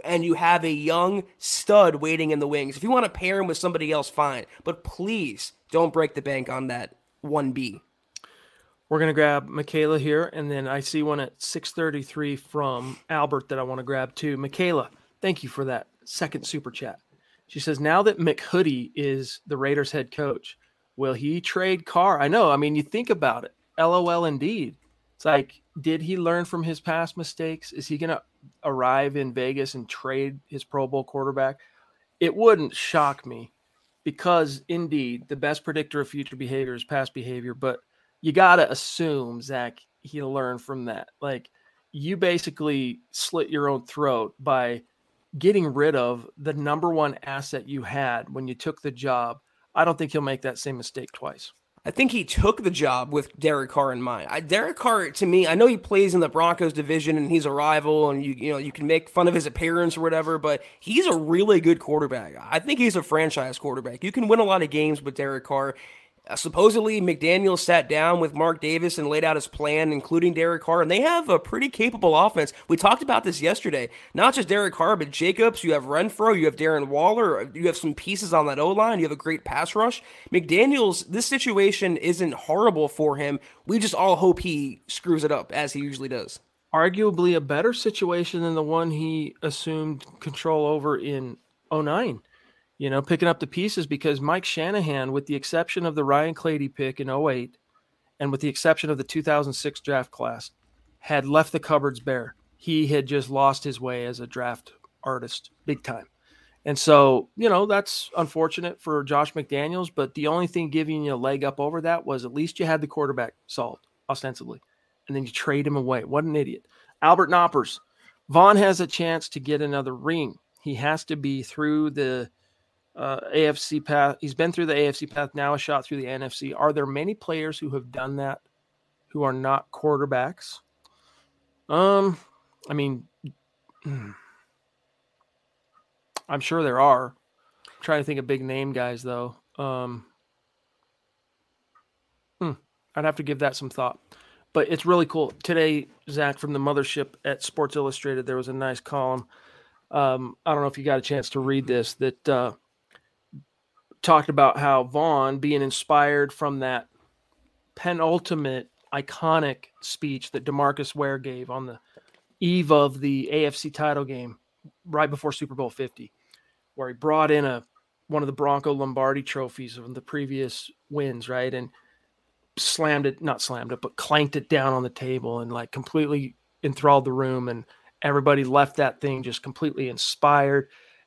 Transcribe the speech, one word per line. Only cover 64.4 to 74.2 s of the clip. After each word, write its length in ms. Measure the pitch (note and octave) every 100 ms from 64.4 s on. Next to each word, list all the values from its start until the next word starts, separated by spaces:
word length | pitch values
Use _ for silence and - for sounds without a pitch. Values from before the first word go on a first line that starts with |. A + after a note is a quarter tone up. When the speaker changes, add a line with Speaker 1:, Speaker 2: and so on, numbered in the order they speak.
Speaker 1:
lot 180 | G#3 F#3+
of 80 | D3+
games 320 | D3+ D3+ D3
with 140 | C#3 C3+
Derek 260 | C#3 C3+
Carr. 320 | B2+ C3+ C#3 - - - _ _ -
Uh, 80 | -
supposedly, 640 | D#3+ D#3 G#3+ A3 G#3+ A3
McDaniel 580 | F3 D3 D#3+ F#3 G3 F3
sat 300 | - E3+ D3
down 320 | D3+ D#3+ F3
with 120 | D#3+
Mark 280 | D3 E3 D#3+
Davis 360 | D3+ E3 E3+ E3
and 120 | D3
laid 160 | D3+
out 100 | D#3+
his 140 | D3+ -
plan, 440 | - D3 D3+ D#3
including 400 | D3 - E3 F3
Derek 300 | D#3+ E3 E3
Carr, 180 | - E3+
and 80 | D#3+
they 120 | F#3+
have 280 | D4+ E4+ D#4+
a 100 | -
pretty 300 | - A3+ C4+
capable 480 | - A#3 A#3 F3 D#3
offense. 360 | G3+ E3 D3 - -
We 80 | E3
talked 260 | G3+ B3
about 220 | C#4+ A3+
this 180 | G3+ D3+
yesterday. 460 | D#3+ G#3+ G3 C#3+ A#2+ - -
Not 200 | -